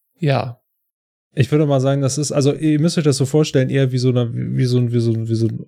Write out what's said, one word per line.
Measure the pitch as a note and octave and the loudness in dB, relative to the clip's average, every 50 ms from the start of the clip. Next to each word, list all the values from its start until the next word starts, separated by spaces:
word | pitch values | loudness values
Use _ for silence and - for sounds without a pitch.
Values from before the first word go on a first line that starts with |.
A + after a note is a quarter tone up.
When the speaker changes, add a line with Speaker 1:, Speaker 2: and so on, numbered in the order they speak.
| _ _ _ _ | _ _ _ _
Speaker 1:
ja. | E3 C#3+ C3+ A#2+ - B2+ - - _ _ _ _ _ _ _ _ _ _ _ _ _ _ _ | -2 0 0 0 -2 -6 -10 -14 _ _ _ _ _ _ _ _ _ _ _ _ _ _ _
Speaker 2:
Ich | - C3+ - | -2 0 2
würde | D3 D3+ D#3+ | 2 2 2
mal | C#3+ C#3 C3+ | 2 2 2
sagen, | B2+ C3+ C#3 C#3+ | 2 0 0 0
das | C#3 B2+ - D3+ | -2 -2 -2 -4
ist, | D3 - | -4 -2
also | - D3 C3 C#3+ D3 | 0 0 2 2 0
ihr | D3 D#3+ D#3 D3+ D3 | 0 0 0 2 2
müsst | D#3 F3 - F3+ | 0 0 0 0
euch | D3 | 0
das | D3+ C3 | 0 0
so | - C#3 | 0 0
vorstellen, | - - D3+ D#3 - - C#3 C3 B2+ | 0 2 2 0 2 2 0 0 2
eher | B2+ C3+ C3+ B2+ | 0 0 0 0
wie | B2+ B2+ | 0 0
so | B2 B2+ | 0 0
eine, | A#2+ B2 A#2+ A#2 A#2+ | 2 0 -2 -2 -4
wie | B2 B2 A#2+ C3 C3 C3 | -6 -6 -4 -2 -2 0
so | B2 B2 B2 | 0 2 0
ein, | B2 A#2 | 0 0
wie | A#2+ A#2+ | 0 0
so | A2+ A#2 | 0 0
ein, | A2+ A2+ A2+ A2+ | 0 -2 -2 -2
wie | A2+ | 0
so | A2 A2+ | 0 0
ein | A2+ A#2 A#2+ - | -2 -2 -6 -6